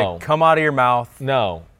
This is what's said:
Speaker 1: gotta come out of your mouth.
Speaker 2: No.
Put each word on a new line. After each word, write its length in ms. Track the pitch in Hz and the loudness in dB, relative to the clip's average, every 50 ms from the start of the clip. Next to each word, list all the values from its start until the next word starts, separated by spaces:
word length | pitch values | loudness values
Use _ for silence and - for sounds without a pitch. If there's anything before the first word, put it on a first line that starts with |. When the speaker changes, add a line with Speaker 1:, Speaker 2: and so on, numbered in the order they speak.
| 104 95 87 | 4 0 -2
Speaker 1:
gotta 100 | 85 - | -6 -4
come 160 | 147 151 156 165 | -2 0 2 4
out 160 | 160 160 160 | 4 4 2
of 40 | 156 | 2
your 100 | 151 143 | 0 0
mouth. 480 | 131 127 123 123 120 120 - - - | 2 2 2 2 0 -2 -6 -12 -10
Speaker 2:
No. 420 | 135 131 135 131 110 95 85 82 82 - _ | -4 -2 0 0 0 -2 -4 -8 -12 -18 _